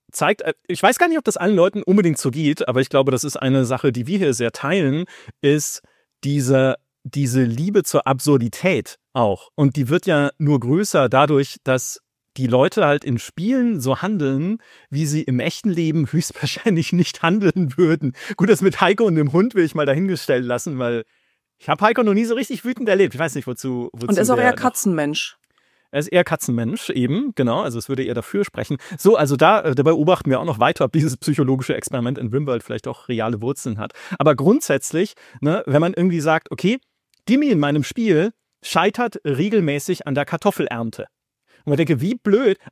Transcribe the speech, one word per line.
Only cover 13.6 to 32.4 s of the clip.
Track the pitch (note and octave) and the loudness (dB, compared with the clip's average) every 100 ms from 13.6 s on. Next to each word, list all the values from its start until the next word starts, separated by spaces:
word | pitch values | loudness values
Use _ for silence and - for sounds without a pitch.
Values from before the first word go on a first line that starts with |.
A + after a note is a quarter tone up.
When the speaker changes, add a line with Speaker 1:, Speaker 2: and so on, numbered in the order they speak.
| A#3+ G3 | 0 0
Speaker 1:
so | B2 C3 | -2 -2
handeln, | F#3 G#3 C#3 C3+ E3+ A3+ _ - - | -2 -2 0 0 -2 -6 _ -20 -8
wie | C#3 D#3 | -4 -2
sie | D3+ | -2
im | - B2+ | 0 -2
echten | A#2+ - A3 | -2 -2 -2
Leben | E3+ D#3+ D#3 C#3 | 0 0 0 0
<laughs> | |
höchstwahrscheinlich | D#3 - - C3+ - - E3 D#3+ | -2 -4 -6 -8 -4 0 0 0
nicht | F3 F3+ - | 0 0 0
handeln | E3 G3+ G3 F3+ D#3+ B2+ | 0 2 2 0 -2 2
würden. | E3+ D#3+ C#3 - - G#3 | 2 2 -2 -6 -10 0
Gut, | E3 | 2
das | F#3+ | 4
mit | F#3 - | 2 2
Heiko | F3+ G3+ A3 | 0 2 2
und | D#3+ | 2
dem | D3 | 2
Hund | E3 A#3 G3+ | 2 2 2
will | |
ich | E3 D#3+ | 0 0
mal | C#3+ | 0
dahingestellt | C#3 F#3+ F3 - B2+ | 0 0 -4 0 -2
lassen, | B2 B2 - C3+ | 0 -4 -4 -4
weil | A#2+ A#2 A2 _ _ _ _ _ | -2 -4 -6 _ _ _ _ _
ich | - | -4
hab | D#3+ | 0
Heiko | G#3+ A#3 | 2 2
noch | A3+ | 2
nie | G3+ A3+ | 2 0
so | A#3 | -2
richtig | - A3 A#3+ | -4 -8 -8
wütend | B3+ A#3 | -6 0
erlebt. | G3 F#3 | 2 2
Ich | B2+ | 0
weiß | D#3+ C#3 | -4 -4
nicht, | B2+ | -8
wozu, | B2 C3+ B2 A#2+ | -8 -6 -6 -8
wozu | A#2+ A#2+ | -8 -2
Speaker 2:
Und | F#3+ | 0
er | |
ist | A#3+ | 2
auch | B3 | 2
Speaker 1:
der | B3 | 2
Speaker 2:
eher | |
Speaker 1:
noch | B3 | 0
Speaker 2:
Katzenmensch. | B3+ - G3+ E3 D3 D3+ - - _ _ _ _ _ | -2 -2 -2 0 -2 -4 -8 -14 _ _ _ _ _
Speaker 1:
Er | C#3 | -6
ist | D3+ | 0
eher | F3 F3 | 0 2
Katzenmensch | D#3+ - A#2 A#2 G#3 - | -2 -2 -2 -2 -6 -6
eben, | - A#2+ E3 C#4 G#3 | -2 0 0 -2 -2
genau, | B2 B2+ | 0 0
also | G3 A#2 | -2 -6
es | - | -6
würde | C3 | -4
eher | C3+ A#2+ | -4 -6
dafür | - G3+ | -4 -4
sprechen. | G3+ - A2 C#3 - F3 | -4 -6 -6 -6 -8 0
So, | F#3 G#3+ | 4 4
also | D3 C3+ | 4 4
da, | D#3+ G#3+ | 6 6
äh, | D#3 C3 | 2 2
da | |
beobachten | C#3+ E3 D3+ F#3 - | 2 4 4 2 2
wir | B2+ | -2
auch | E3 | 0
noch | A2 | 0
weiter, | B2 E3+ | 0 2
ob | B2+ | 0
dieses | D#3+ D3+ C3 | 2 0 -2
psychologische | - D3 C3 C3 C3+ | -4 0 0 0 -2
Experiment | D3 - C3 A#2+ C3 | -6 -4 -4 -4 -4
in | A#2+ | -4
Rimworld | B2 | -4